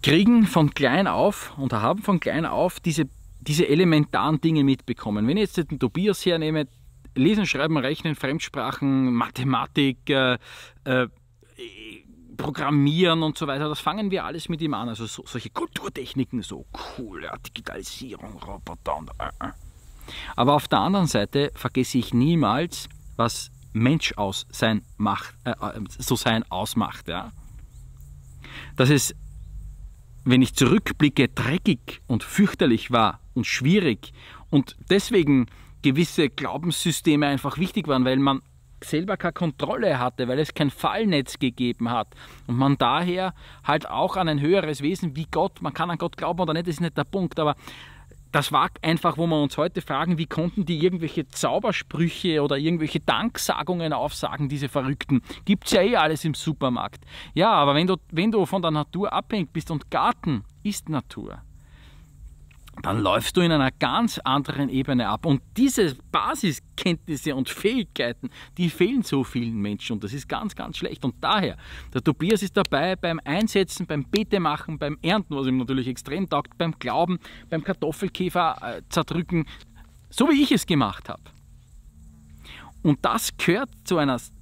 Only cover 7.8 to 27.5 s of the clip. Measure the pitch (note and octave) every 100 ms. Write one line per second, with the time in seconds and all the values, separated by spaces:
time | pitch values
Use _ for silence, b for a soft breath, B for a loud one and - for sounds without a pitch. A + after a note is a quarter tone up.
7.8 | B2+ D#3+ E3 D3 C3 D#3 - C#3 A#2+ -
8.8 | C#3 C3+ B2+ A#2+ A#2 - C3 C3 C#3 -
9.8 | C#3 B2 - C#3 C3 B2 B B B B
10.8 | - B2+ A#2+ - _ _ _ - A#2 G2
11.8 | A2 A2 - - - - D3 C#3+ C#3+ D3
12.8 | C#3+ D#3+ F3+ E3 D#3 D3 D3+ C3+ D3+ D3+
13.8 | - F#3+ G3+ F#3 F2+ D#3+ - D#3+ D#3+ A2
14.8 | A#2 A2 A2+ - - B2 A2 - E4+ -
15.8 | - - B2+ C3+ B2+ B2 F#2+ D2+ - -
16.8 | - - A2+ E2+ D#2 - - - - -
17.8 | F#2 - C3 G2+ G#2 F#2+ - G2 - E2+
18.8 | - D2+ - - - - - - - B
19.8 | B B B B B - B2 D3 - B2
20.8 | B2 G3 E3 A2+ G#2 C#3+ C#3+ - B2+ -
21.8 | B2+ B2+ A#2 A#2+ C#3+ E3+ A2+ A#2+ E3+ -
22.8 | - - - - A#2 - - - - A2
23.8 | B2 D#3 - - G2 G2 - - A#2 G#2+
24.8 | - - G#2 F#2 - - B2 - G#2 -
25.8 | G2 - - B2 A#2+ A2+ - F#2 G#2+ A2+
26.8 | G#2 - - F2 - - -